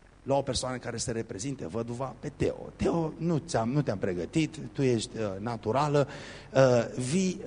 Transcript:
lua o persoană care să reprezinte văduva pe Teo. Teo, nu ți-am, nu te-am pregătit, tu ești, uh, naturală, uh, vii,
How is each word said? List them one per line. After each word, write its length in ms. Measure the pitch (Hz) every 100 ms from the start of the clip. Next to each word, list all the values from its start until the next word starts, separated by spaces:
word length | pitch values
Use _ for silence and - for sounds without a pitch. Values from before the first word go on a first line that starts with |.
| - -
lua 140 | - 139
o 60 |
persoană 340 | 131 117 127 123
care 200 | 120 117
să 140 | 127
reprezinte 560 | 113 110 95 135 127 80
văduva 480 | 110 117 120 131 -
pe 120 | 143 -
Teo. 320 | 98 - - -
Teo, 360 | - 170 156 -
nu 220 | 170 151
ți-am, 300 | - 117 113
nu 140 | 147
te-am 160 | 131 95
pregătit, 600 | 101 87 80 160 151 - 131
tu 100 | -
ești, 360 | 135 117 - 110
uh, 200 | 104 95
naturală, 680 | 113 113 107 123 147 143 135 - - - -
uh, 320 | 135 131 120 110 127
vii, 440 | 127 180 185 175